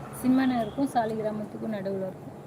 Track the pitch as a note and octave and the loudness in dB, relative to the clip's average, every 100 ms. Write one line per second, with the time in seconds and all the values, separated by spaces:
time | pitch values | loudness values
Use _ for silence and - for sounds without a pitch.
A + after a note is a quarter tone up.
0 | - - B3+ C4 C4 A#3+ G#3 C#4 C#4 A#3+ | -10 0 4 6 6 2 0 0 2 2
1 | A3+ A3 G#3+ G#3+ G#3 A3 A3 G#3 F#3+ G3 | 2 0 -2 -2 -6 -6 -4 -2 -2 -2
2 | F#3+ F#3 - - | -4 -8 -12 -14